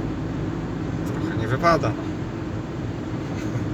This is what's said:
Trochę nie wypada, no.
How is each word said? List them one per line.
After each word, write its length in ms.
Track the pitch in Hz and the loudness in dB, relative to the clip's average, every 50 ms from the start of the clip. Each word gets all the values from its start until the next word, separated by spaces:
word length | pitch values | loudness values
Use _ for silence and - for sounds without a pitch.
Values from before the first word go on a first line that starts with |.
| - - - - - - - - - - - - - - - - - - - - - | 0 0 0 -2 -2 -2 0 0 0 0 0 -2 -2 -2 -2 -2 -2 0 0 0 0
Trochę 300 | 101 127 151 156 160 151 | 0 0 0 0 0 2
nie 100 | - 110 | 0 2
wypada, 420 | 110 131 135 170 170 165 139 123 110 | 2 2 4 6 6 6 6 4 2
no. 140 | 101 - - - - - - - - - - - - - - - - - - - - - - - - - - - - - 107 - - - - - | 2 0 -2 -4 -4 -4 -4 -4 -4 -4 -4 -4 -4 -4 -4 -4 -4 -4 -2 -2 -4 -4 -4 -4 -4 -4 -2 -2 -2 -2 -2 -2 0 0 0 0